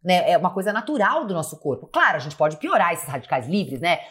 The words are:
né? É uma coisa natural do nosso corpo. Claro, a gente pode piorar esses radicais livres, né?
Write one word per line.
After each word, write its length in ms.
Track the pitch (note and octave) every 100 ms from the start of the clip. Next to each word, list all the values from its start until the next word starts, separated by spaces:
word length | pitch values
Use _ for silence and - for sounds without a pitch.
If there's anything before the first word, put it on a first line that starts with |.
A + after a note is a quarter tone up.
| F3
né? 240 | F3+ D#3
É 60 | E3+
uma 140 | F3+
coisa 200 | F#3+ F#3+
natural 540 | G#3 A3 D4+ G3+ D4+ B3
do 80 |
nosso 260 | F3 D3+ D#3
corpo. 260 | D3 B2 -
Claro, 300 | - B3 D#3+
a 40 |
gente 180 | C#3 -
pode 180 | D#3 D#3
piorar 380 | E4 D4 F3
esses 160 | E3+ -
radicais 360 | C3 - C3+ A#2+
livres, 360 | G3+ - C3
né? 180 | E3+ E3+ -